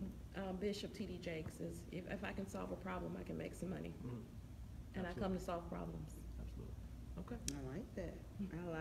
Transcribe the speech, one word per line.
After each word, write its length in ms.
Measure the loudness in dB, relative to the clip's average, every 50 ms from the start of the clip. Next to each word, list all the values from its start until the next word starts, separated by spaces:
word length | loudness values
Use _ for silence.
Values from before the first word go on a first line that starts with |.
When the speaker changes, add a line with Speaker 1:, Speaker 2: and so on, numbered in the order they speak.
| 0 0 0 -2 -6 -4 -2
Speaker 1:
um, 200 | 0 2 2 4 4
Bishop 320 | 4 4 4 4 2 0 0
T 120 | 0 0
D 120 | 0 0 0
Jakes 380 | 0 0 0 2 0 -2 -2 0
is, 220 | 0 0 0 -2 -2 -2
"If, 180 | -2 -2 0 0
if 140 | 0 2 2
I 80 | 0
can 160 | 2 0 0 0
solve 240 | 0 0 0 0
a 40 | 0
problem, 400 | 0 0 0 0 2 2 0 0 0
I 40 |
can 160 | 0 0 0 0
make 160 | 0 0 0
some 160 | 0 0 2
money." 240 | 2 2 0 -2 -2 -2 -2
Speaker 2:
Mm-hmm. 120 | -2 -2 -2 -4 -6 -6 -6 -6 -6 -6 -6 -6 -4 -4 -6 -6 -2 0
Speaker 1:
And 100 | 2 2
Speaker 2:
Absolutely. 160 | 2 4 4
Speaker 1:
I 60 | 6 6
come 100 | 6 4
to 60 | 4
solve 240 | 2 2 2 2 0
problems. 460 | 0 0 0 0 0 -2 -2 -4 -4 -4 -4 -4 -2 -2
Speaker 2:
Absolutely. 340 | -2 -2 -2 -2 -4 -4 -4 -4 -4 -6 -6 -6 -4 -4 -4 -4
Okay. 160 | -2 -2 -2 0 0 0 0
Speaker 3:
I 160 | 2 0 0 0
like 180 | -2 -2 -2 -2
that. 200 | -2 0 0 -2 -4 -6 -6 -2 -2 0 0
I 180 | 0 0 0 0 2 2